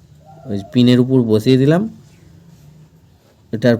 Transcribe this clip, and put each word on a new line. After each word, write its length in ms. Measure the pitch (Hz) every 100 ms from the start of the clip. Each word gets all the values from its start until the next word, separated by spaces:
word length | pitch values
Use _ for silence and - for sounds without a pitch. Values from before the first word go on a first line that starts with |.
| _ - - - -
ওই 140 | 101 -
পিনের 260 | 123 123 123
উপর 240 | 127 131
বসিয়ে 340 | 113 107 131 131
দিলাম, 320 | 139 170 220 - - _ - - - - - - - _ _ _ _ _ -
এটা 160 | 110 123
আর 80 | 117